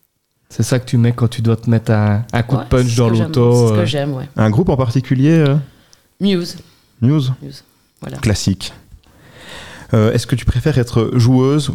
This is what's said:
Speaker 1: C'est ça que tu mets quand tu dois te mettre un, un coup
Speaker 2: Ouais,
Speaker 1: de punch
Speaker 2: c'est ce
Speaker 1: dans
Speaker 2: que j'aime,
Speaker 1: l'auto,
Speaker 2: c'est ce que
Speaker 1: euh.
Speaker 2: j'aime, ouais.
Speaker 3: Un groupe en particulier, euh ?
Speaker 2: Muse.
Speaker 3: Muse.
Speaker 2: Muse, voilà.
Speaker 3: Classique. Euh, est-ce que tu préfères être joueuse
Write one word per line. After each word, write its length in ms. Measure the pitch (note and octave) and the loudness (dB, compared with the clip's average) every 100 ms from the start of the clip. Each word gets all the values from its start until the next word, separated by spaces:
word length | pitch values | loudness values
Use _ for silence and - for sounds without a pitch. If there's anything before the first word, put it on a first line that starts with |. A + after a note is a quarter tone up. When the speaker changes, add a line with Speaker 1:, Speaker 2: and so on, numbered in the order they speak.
| _ _ _ _ _ | _ _ _ _ _
Speaker 1:
C'est 140 | - | -4
ça 160 | A2+ B2+ | -2 -2
que 80 | - | 0
tu 100 | B2 | 0
mets 160 | A#2 | 0
quand 160 | A#2+ A#2 | 0 -2
tu 140 | - | 0
dois 140 | A2+ A2 | -2 0
te 120 | A#2+ | 0
mettre 240 | A2+ - | 0 2
un, 320 | G#2+ G#2 G#2 A#2+ | 0 2 0 -2
un 100 | A#2 | -4
coup 140 | A#2 C3 | -2 -4
Speaker 2:
Ouais, 80 | |
Speaker 1:
de 40 | - | 0
punch 180 | B2+ B2 | 0 2
Speaker 2:
c'est 60 | |
ce 40 | A#2 | 2
Speaker 1:
dans 120 | A#2 | 2
Speaker 2:
que 40 | |
j'aime, 120 | A2+ A2 | 2 0
Speaker 1:
l'auto, 260 | B2+ A#2+ | 2 4
Speaker 2:
c'est 160 | A#2+ A2+ | 4 2
ce 40 | |
que 60 | G#2+ | 2
Speaker 1:
euh. 80 | G#2 | 0
Speaker 2:
j'aime, 280 | C#3+ C#3+ | -2 -4
ouais. 140 | C3 C#3 - | -6 -6 -2
Speaker 3:
Un 140 | A2 | 0
groupe 180 | A2 F3+ | 2 0
en 60 | C3 | 0
particulier, 540 | B2 C3+ - C3 D3 | 0 -2 0 2 2
euh ? 240 | E3 C#3+ D3 C3+ _ _ _ _ - | 4 2 0 -2 _ _ _ _ -4
Speaker 2:
Muse. 360 | G3 F3+ F3 - - _ _ - | -2 -2 -4 -12 -20 _ _ -2
Speaker 3:
Muse. 300 | A#2+ D3+ C3 B2+ | 2 2 0 -4
Speaker 2:
Muse, 200 | C#3+ C#3 _ _ _ _ | -10 -18 _ _ _ _
voilà. 160 | D2+ C2+ | -14 -6
Speaker 3:
Classique. 540 | - G2+ - F#2 - - - - _ _ - - - - - - - | -2 -2 -2 -4 -6 -18 -20 -20 _ _ -20 -20 -20 -20 -20 -20 -2
Euh, 180 | A2 G#2+ | 0 2
est-ce 140 | A#2 - | 0 -2
que 80 | |
tu 100 | A#2+ | -2
préfères 340 | - B2 D3+ B2+ | 0 0 0 0
être 320 | A#2 A#2+ A2 | 0 -2 0
joueuse 580 | B2 A#2 B2+ C3 D3+ C3 | 2 4 4 2 0 -2